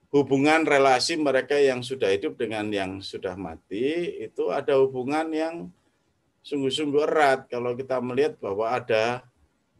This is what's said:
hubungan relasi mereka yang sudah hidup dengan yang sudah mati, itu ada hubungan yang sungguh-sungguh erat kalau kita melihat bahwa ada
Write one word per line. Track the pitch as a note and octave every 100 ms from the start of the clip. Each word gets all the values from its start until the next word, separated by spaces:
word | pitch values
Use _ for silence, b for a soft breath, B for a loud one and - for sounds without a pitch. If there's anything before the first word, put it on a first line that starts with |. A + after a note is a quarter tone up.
| -
hubungan | C#3+ C3+ C#3 D3 D#3+ D3
relasi | C#3+ C3+ B2+ - E3
mereka | D3 B2+ B2+ C#3+
yang | C#3 B2
sudah | B2 C3 G2+
hidup | G2 D3+ -
dengan | A2+ A2 G#2+
yang | G2+ F#2+ G2
sudah | - - F#2+
mati, | F#2 F2+ E2 - G2 C3+ E3+ E3+ G#2
itu | A2 - E3
ada | D3+ B2+ C3+
hubungan | C3+ B2+ B2 D#3 D#3+
yang | D#3 D#3+ E3+ F3+ _ _ _ _ _ _ _
sungguh-sungguh | - C#3+ C3+ D3+ D3 C#3+ D#3
erat | D#3 C#3 B2+ -
kalau | A#2+ B2
kita | B2 C3 B2+
melihat | B2 B2+ D3 -
bahwa | G#2 G2 A2+
ada | B2 - A2 A#2 B2+ _ _ _ _ _